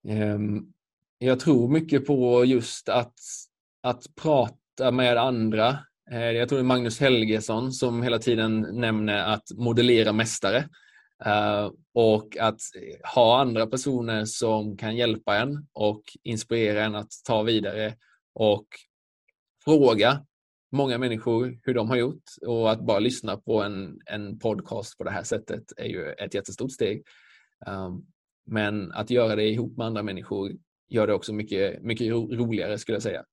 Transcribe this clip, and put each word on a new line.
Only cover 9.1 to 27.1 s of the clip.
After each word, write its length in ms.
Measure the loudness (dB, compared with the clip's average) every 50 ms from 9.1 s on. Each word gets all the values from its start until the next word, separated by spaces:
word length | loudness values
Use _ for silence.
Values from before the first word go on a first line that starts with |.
| 0 0 0 0 -2
att 100 | -2 _ -14 -8
modellera 580 | -4 -2 0 2 4 6 6 6 6 6 4 2
mästare. 560 | 2 0 -2 -2 -2 0 0 2 0 -2 -4 _ _ _ _ _ _ _ _ _ _ -2
Eh, 460 | 0 0 2 2 0 0 -2 -2 -4 -8 _ _ _ _
och 440 | 4 4 6 4 2 0 -6 -6
att 220 | -2 -2 -2 -2 -2 -14 -16 -16 -16 -16 -16 -18 -16 -14 -2 4
ha 260 | 4 6 6 6 4
andra 260 | 2 0 0 -2 -2
personer 580 | -2 -4 -4 -4 -2 -2 -2 -2 -2 -2 -4 -4
som 520 | -4 -4 -4 -2 0 0 0 -2 -6 -8
kan 180 | -8 -8 -6 -2
hjälpa 420 | 0 0 0 -2 -2 _ 0 0
en 300 | 0 0 -2 -4 -8 -12 _ _
och 300 | 0 0 0 0 -2 _ -20 -20 -14 _
inspirera 600 | -8 -6 -6 -4 _ 0 0 0 0 0 0 -2
en 120 | -2 -4
att 160 | -6 -10 _ -16 -14 _
ta 180 | -2 0 0 2
vidare 500 | 2 0 0 0 -2 -4 -4 -6 -6 -8 _ _ _ _ _ _ _ _
och 340 | 2 2 4 4 2 -2 _ -20 -20 _ _ _ _ _ _ _ _ _ _ _ _ _ _ _ _ _
fråga 640 | 4 6 8 8 6 6 6 4 4 4 2 -4 _ _ _ _ _ _ _ _ _
många 260 | -2 -2 0 0 0
människor 640 | -2 -2 -2 -4 -4 -2 0 0 0 0 -2 -6 -8 _
hur 100 | -2 -2
de 160 | -2 0 0
har 60 | 0
gjort 280 | 0 0 -2 -4 -8 _ -20 -20 -12 -8
och 240 | -4 -2 2 2 2
att 140 | 2 2 0
bara 140 | 0 0 2
lyssna 380 | 2 0 -2 -4 -6 -8 -8
på 260 | -8 _ -2 0 0 0
en, 360 | -2 -6 -8 -10 -10 -14 -18 _
en 340 | -12 -10 -10 -10 -10 -12 -6
podcast 580 | -4 -4 -4 -4 -6 -8 -10 -10 -10 -12 -12
på 60 | _ -8
det 80 | -6
här 120 | -6 -6 -6
sättet 400 | -4 -6 -6 -6 -8 -12 -12 -12 -18 -16
är 80 | -12 -10
ju 260 | -8 -8 -8 -8 -10
ett 220 | -10 -10 -12 -6 -6
jättestort 380 | -8 -8 -8 -10 -10 -10 -10
steg. 320 | -4 -4 -4 -4 -4 -6 -10 _